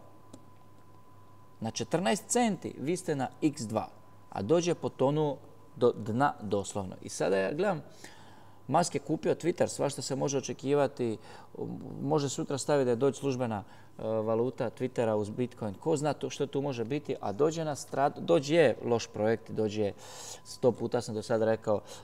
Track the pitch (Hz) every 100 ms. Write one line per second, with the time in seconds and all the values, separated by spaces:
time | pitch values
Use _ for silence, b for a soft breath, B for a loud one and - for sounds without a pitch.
0 | - - - - - - - - - -
1 | - - - - - - 110 113 113 165
2 | 196 220 - 240 240 185 - - 147 175
3 | - 143 131 - 160 143 113 110 87 -
4 | - - - - 98 165 175 160 131 -
5 | 131 147 151 135 - - - - 120 -
6 | 107 110 143 - 104 101 95 104 95 -
7 | - - 156 190 190 151 202 165 - B
8 | B B B B B B - 143 175 139
9 | - 156 - 143 156 180 110 - 139 139
10 | 131 135 147 135 - 120 131 143 139 -
11 | 120 104 B B B - 113 - - -
12 | 131 151 139 - 156 139 - 147 127 117
13 | 139 123 139 127 123 107 95 - - -
14 | 110 110 110 113 123 127 117 - 127 -
15 | 117 107 104 110 123 - 110 98 156 156
16 | 147 135 131 - 139 143 143 120 110 143
17 | 143 127 110 101 147 165 156 139 - 135
18 | 143 - - 165 139 170 143 104 120 117
19 | - 110 107 113 - 107 110 107 101 -
20 | B B B B - - 127 107 117 120
21 | 117 107 101 117 110 110 - 104 B B